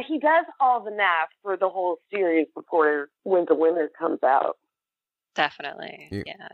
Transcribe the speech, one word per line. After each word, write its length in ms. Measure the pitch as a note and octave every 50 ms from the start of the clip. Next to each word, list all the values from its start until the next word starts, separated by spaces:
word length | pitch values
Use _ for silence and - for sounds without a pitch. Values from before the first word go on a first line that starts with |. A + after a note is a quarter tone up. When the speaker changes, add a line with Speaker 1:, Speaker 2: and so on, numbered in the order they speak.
| B3+ -
Speaker 1:
he 120 | D#4 C#4+
does 260 | - D4+ D#4+ E4 E4+ - - -
all 240 | C#4 B3+ B3 A#3 G3+
the 80 | G#3+
math 380 | G#3 G#3 G3+ F#3 E3+ E3 D#3+ - _ _
for 140 | - G3+ F#3+ F3+
the 120 | F#3+ F#3
whole 280 | F3+ F#3+ F3+ F3+ E3+ E3 _ _ G3+
series 340 | G#3 F#3+ E3+ E3 D#3+ D3+ - _
before 540 | - - - - E3+ D#3 D3+ D3 D3 C#3+ - _ _ -
Winds 260 | - F#3+ F3+ F3 -
of 60 | D#3+ D3
Winter 320 | D#3+ E3 E3+ F3 D3+ D#3 - -
comes 220 | E3 E3 - - -
out. 340 | C3 C3+ - - - - - _ _ _ _ _ _ _ _ _ _ _ _ _ _ _
Speaker 2:
Definitely. 720 | - D3+ D3 - - D3 C#3+ - - - - - - D3+ D3+
Speaker 3:
Yeah. 120 | - - -
Speaker 2:
Yeah. 220 | - - - - -